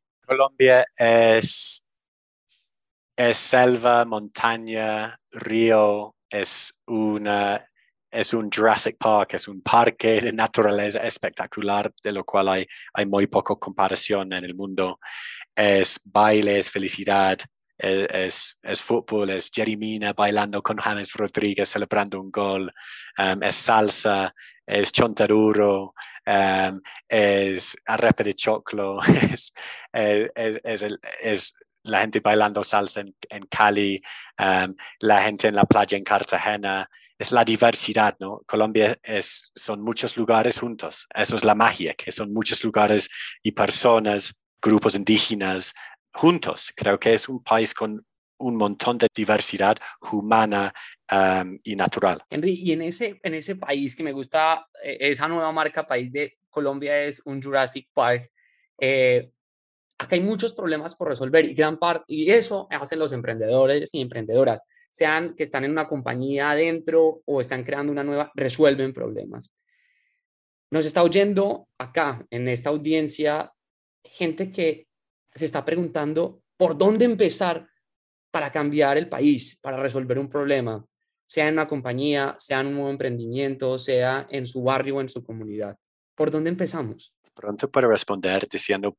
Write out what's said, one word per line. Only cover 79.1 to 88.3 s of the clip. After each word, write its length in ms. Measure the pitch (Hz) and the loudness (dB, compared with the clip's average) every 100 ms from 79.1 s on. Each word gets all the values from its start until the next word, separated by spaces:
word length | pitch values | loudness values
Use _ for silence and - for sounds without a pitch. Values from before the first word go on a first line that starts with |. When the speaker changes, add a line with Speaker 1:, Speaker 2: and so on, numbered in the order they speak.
| - 147 135 - - | 0 2 2 -2 -12
Speaker 2:
para 160 | 135 131 | -10 -6
resolver 400 | 135 131 127 127 | -4 -4 -4 -4
un 100 | 139 | -2
problema, 560 | 147 143 139 120 110 - _ _ _ - | -4 0 -2 -2 -8 -12 _ _ _ -6
sea 220 | - 151 | -2 0
en 60 | |
una 140 | 156 156 | 0 -2
compañía, 680 | 147 123 123 147 143 139 - | -4 -6 -4 -2 0 -2 -6
sea 220 | - 135 | -6 -4
en 80 | 139 | -2
un 60 | 143 | -4
nuevo 140 | 139 | -6
emprendimiento, 880 | 101 127 120 117 123 139 135 131 127 | -4 -6 -6 -6 -4 -4 -4 -4 -4
sea 480 | 127 127 127 131 139 | -2 0 0 -2 -6
en 160 | 139 123 | -10 -8
su 160 | 131 | -4
barrio 340 | 127 131 135 139 | -2 -2 -2 -4
o 40 | |
en 80 | 131 | -6
su 140 | 127 | -10
comunidad. 540 | 123 113 107 104 101 98 _ _ _ - | -14 -12 -10 -10 -10 -12 _ _ _ -4
¿Por 160 | 156 | -2
dónde 180 | 156 165 | 0 -4
empezamos? 640 | 180 180 165 117 - - _ _ | -4 -6 -6 -10 -12 -20 _ _
Speaker 1:
Pronto 360 | - 104 104 135 | -12 -10 -6 -2
para 180 | 139 123 | 2 4
responder 580 | 104 - 98 92 | 2 0 -4 -2